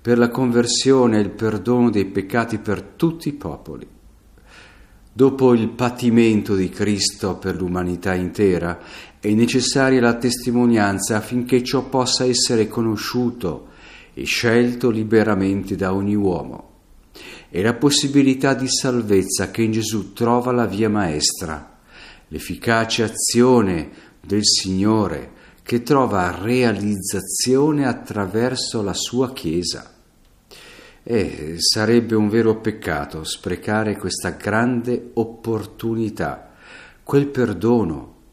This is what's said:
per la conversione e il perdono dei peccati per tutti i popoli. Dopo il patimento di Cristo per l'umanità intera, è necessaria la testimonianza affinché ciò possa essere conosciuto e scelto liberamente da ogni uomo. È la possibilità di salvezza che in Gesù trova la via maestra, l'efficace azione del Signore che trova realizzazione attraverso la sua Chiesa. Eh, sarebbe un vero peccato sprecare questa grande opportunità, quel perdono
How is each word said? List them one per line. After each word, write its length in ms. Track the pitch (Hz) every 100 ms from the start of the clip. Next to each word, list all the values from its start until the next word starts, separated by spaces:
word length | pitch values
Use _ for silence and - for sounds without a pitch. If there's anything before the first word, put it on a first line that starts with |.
per 160 | - 120
la 120 | 120
conversione 880 | 127 131 117 117 - 131 135 120 107
e 40 |
il 80 | 98
perdono 600 | - 110 107 92 123 120
dei 140 | 104
peccati 540 | 95 - 95 120 113 107
per 240 | - 95
tutti 460 | - - 170 160 -
i 40 |
popoli. 520 | 143 87 73 - - - - - _ _ - - - - - - - -
Dopo 420 | 104 135 135 131
il 140 | 120 110
patimento 840 | - 123 120 123 113 113 107 98
di 140 | 101 90
Cristo 680 | - 104 101 - - 101
per 220 | 90 95 87
l'umanità 580 | 90 90 90 90 98
intera, 640 | 92 90 85 101 87 85 85 - - - -
è 100 | 104
necessaria 680 | 107 120 131 120 143 131 131
la 140 | 120
testimonianza 1000 | 117 123 120 - 120 123 117 101 98 - 110
affinché 480 | 107 123 123 127
ciò 240 | 123 135 127
possa 360 | 135 123 -
essere 440 | 127 120 - 120 107
conosciuto 1000 | 123 113 104 - 123 123 113 90 73 - - - - -
e 80 | -
scelto 640 | - - 120 117 120 120 123
liberamente 840 | 110 110 110 107 101 98 98 92
da 180 | 95 95
ogni 220 | 95 101
uomo. 560 | 104 98 85 69 60 - _ _ - _ - - - -
È 120 | 85
la 140 | 104
possibilità 800 | - 147 143 139 143 135 131 143
di 140 | 131 127
salvezza 840 | - 135 123 107 98 92 - 92
che 120 | -
in 100 | 113
Gesù 400 | 110 104 110 95
trova 400 | - 117 123 123
la 140 | 123 110
via 220 | 98 110
maestra, 880 | 104 95 76 - - 82 76 - _ _ - - - _
l'efficace 720 | 78 - 87 - 113 113 -
azione 880 | 110 - - 117 123 123 101 85 76 - - _
del 200 | - 101
Signore 880 | 104 - 95 95 101 110 98 76 64 - - _ -
che 140 | 120
trova 520 | 123 143 123 101 90
realizzazione 1500 | 87 101 127 120 98 104 101 - 101 92 - 123 131 147 147 135
attraverso 960 | 117 - 104 95 104 123 123 - 117
la 140 | 101
sua 400 | 90 - 120 131
Chiesa. 580 | 127 - 165 175 - - _ _ _ _ _ _ - - - - -
Eh, 540 | - 117 85 73 76 82
sarebbe 560 | 82 107 107 120 113
un 160 | 110 107
vero 280 | 110 110 110
peccato 640 | - 107 - 78 71 80
sprecare 760 | 78 - - 90 - 107 107 98
questa 320 | 92 - 92
grande 800 | - - 107 120 123 120 120 -
opportunità, 1400 | - 110 - 113 110 104 - 117 113 110 - 82 67 - - - - - _
quel 240 | - 143 143
perdono 880 | 131 117 92 113 120 92 73 - - _